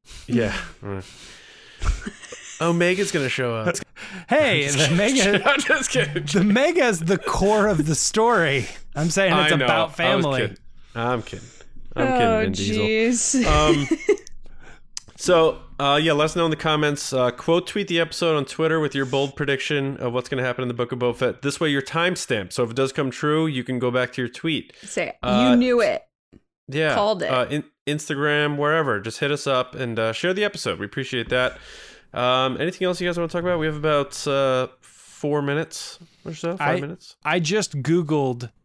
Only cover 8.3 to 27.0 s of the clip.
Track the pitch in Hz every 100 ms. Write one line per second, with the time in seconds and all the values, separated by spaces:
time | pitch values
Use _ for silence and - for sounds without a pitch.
8.3 | 226 165 135 - - - - 165 175 190
9.3 | 151 151 156 123 160 165 - 170 139 151
10.3 | 131 104 - - - - 117 117 123 -
11.3 | - - - - - - - 262 254 233
12.3 | 220 214 - 202 214 214 220 226 240 -
13.3 | 269 233 151 151 147 139 320 - 392 -
14.3 | - - - - - - - - - -
15.3 | 175 160 - - - 139 143 160 147 156
16.3 | 175 165 156 160 151 151 143 - 131 123
17.3 | 117 - 165 123 208 185 170 160 - 170
18.3 | 151 135 - 160 160 151 139 131 139 139
19.3 | 139 143 135 - 147 139 139 123 123 123
20.3 | 135 127 123 127 120 120 123 123 117 127
21.3 | 95 139 143 160 139 135 165 175 180 -
22.3 | 113 92 - 120 120 135 - 139 120 147
23.3 | 151 160 131 120 127 123 123 123 - 120
24.3 | - 165 147 - - - - - - 123
25.3 | 123 - 123 254 240 208 98 - _ _
26.3 | - _ _ - 139 156 131